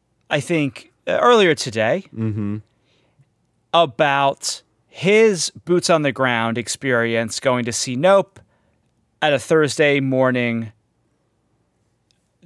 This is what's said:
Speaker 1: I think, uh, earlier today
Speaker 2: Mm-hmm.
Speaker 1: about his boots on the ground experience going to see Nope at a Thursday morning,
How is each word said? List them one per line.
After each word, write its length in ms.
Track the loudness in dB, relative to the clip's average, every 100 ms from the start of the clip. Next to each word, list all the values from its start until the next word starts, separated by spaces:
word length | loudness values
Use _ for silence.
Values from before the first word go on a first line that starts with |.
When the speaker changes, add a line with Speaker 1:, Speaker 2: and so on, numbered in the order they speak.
| _ _ -6
Speaker 1:
I 100 | -4
think, 520 | -2 -2 -2 -6 -18 _ -6
uh, 120 | 0
earlier 320 | 4 4 4
today 520 | 0 -4 -2 -2 -2 -6 -8
Speaker 2:
Mm-hmm. 420 | -6 -4 -6 -8 -12 _ _ _ _ _ _ _ _ _ _
Speaker 1:
about 880 | 0 0 0 0 2 0 -2 -6 -10 _ _ _
his 640 | -6 2 4 4 2 -4 -8 -2
boots 240 | 0 2
on 120 | 0
the 100 | 0
ground 460 | -2 0 0 -2 -4
experience 840 | -6 -6 -2 0 0 -2 -4 -4
going 260 | -2 -2 -2
to 60 |
see 240 | -6 -6 0
Nope 440 | 2 2 2 -8 _ _ _ _ _ _ _ _
at 100 | 0
a 60 | 0
Thursday 600 | 2 2 2 2 2 2
morning, 720 | 0 0 0 0 -2 -4 -8 -14 _ _ _ _ _ _ _ _ _ _ _ _ _ _ _ _